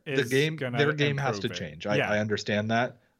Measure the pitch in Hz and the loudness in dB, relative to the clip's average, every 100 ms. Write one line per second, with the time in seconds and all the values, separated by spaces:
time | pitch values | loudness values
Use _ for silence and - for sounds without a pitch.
0 | - 135 123 135 151 156 131 127 147 151 | -4 -2 2 2 2 -2 -4 2 2 2
1 | 143 143 135 104 117 - 90 78 104 107 | 0 0 -2 -2 -4 -6 -8 -8 0 2
2 | 107 104 107 101 - 104 107 113 123 - | 2 0 0 -2 0 -2 2 0 0 -6
3 | _ | _